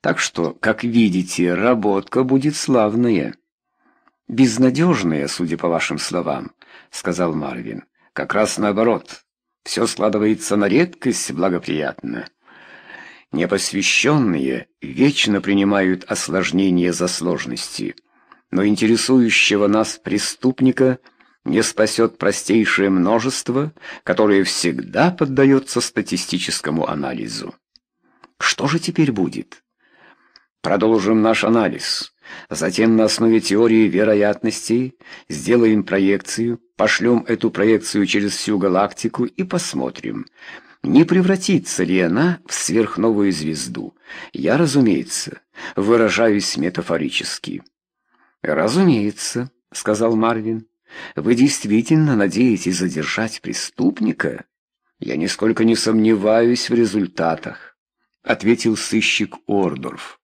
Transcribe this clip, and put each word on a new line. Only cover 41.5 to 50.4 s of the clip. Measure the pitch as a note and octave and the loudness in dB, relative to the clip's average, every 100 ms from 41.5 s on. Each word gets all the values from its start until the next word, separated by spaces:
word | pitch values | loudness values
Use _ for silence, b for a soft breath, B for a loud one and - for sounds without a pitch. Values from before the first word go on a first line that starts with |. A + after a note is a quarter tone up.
| E3+ - - | 0 0 -4
ли | E2+ F#2 | 0 2
она | F2 G2 E3+ F3 - | 2 2 0 -2 -8
в | |
сверхновую | - - G#2+ G#2+ - A2+ G#2 G2+ | -8 -2 0 0 0 0 2 0
звезду. | E2 D#2 D#2 B1 A#1 - _ B B B | 0 -4 -6 -8 -10 -12 _ B B B
Я, | - - C#3 | -4 0 2
разумеется, | E3 C#3 A#2 D#2 B1 - - - _ B B - | 2 4 4 2 -2 -8 -10 -14 _ B B -4
выражаюсь | G2+ A#2 A2 G2+ A2+ G#2 F#2 - | 2 4 4 2 2 2 0 -2
метафорически. | D#2+ F2 F2 E2 D2+ - - - - - - _ _ _ _ _ _ _ | -4 -4 -4 -2 -2 -4 -6 -10 -10 -12 -14 _ _ _ _ _ _ _
«Разумеется», — | - D2 G#2 D#3 F#3+ A#2+ G#2 - - A#2+ C3 _ _ | -4 0 0 2 4 4 0 -4 -8 -8 -8 _ _
сказал | - - G#2+ A2+ A2+ | -8 -4 0 2 2
Марвин. | A2+ A2+ | 0 0